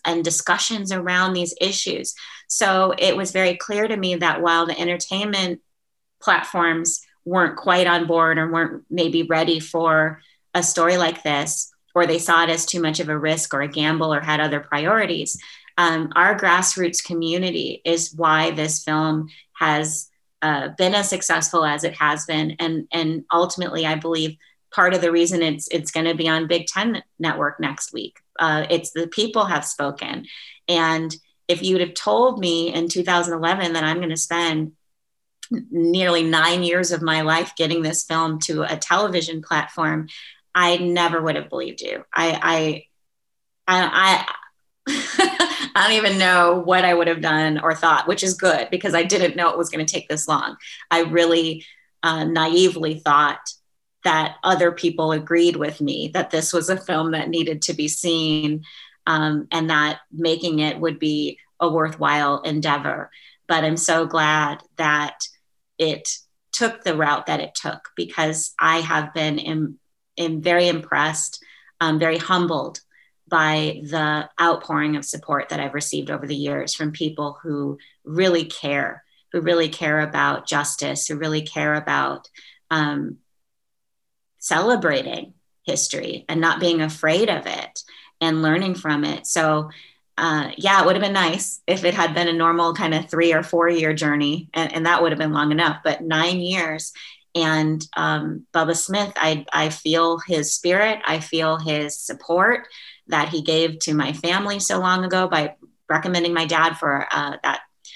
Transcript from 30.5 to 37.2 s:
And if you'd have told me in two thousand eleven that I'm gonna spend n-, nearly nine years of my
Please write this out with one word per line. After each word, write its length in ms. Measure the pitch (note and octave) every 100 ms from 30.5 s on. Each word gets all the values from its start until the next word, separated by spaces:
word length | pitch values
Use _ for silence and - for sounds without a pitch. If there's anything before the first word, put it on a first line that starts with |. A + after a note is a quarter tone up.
| - -
And 480 | E3+ D#3+ D#3+ D#3+ D#3 _ _ -
if 160 | F3
you'd 200 | F#3+ F#3
have 120 | F3
told 460 | - G#3+ G#3+ B3+ G#3
me 320 | F3+ E3 E3+
in 160 | E3 E3+
two 140 | F3+
thousand 320 | F3+ F3 E3+
eleven 400 | E3 E3 G3 F3
that 100 | E3
I'm 160 | D#3 E3
gonna 160 | E3+ D#3+
spend 560 | - E3+ E3+ D#3 D#3 - _ _ _ _ _ _ -
n-, 140 | A#3 -
nearly 520 | E3+ E3+ F#3 F3+ E3+
nine 400 | D#3+ D#3+ E3 F3+
years 280 | F3 F3 F3
of 120 | E3
my 180 | D#3+ D#3